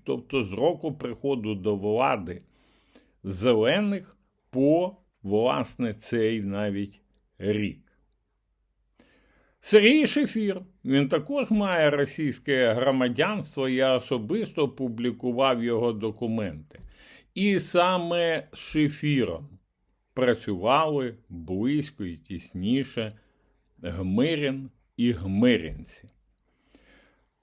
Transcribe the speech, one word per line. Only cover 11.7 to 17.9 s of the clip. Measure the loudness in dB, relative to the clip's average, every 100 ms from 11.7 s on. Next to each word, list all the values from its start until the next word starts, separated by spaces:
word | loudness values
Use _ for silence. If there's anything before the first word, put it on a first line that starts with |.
| 4 4
російське | 2 -2 -2 -4 -4 0 2 4
громадянство, | 4 2 2 2 0 0 -2 -8 -4 -2
я | 2 2 2
особисто | 0 -4 -2 -4 -4 -2 -2
публікував | -2 -6 -2 -4 -2 -2 2 2 2
його | 0 0 0
документи. | -2 -4 -4 -4 -2 -4 -8 -16 -20 -20 -20 -20 -20 _
І | -2 2 2
саме | 2 2 4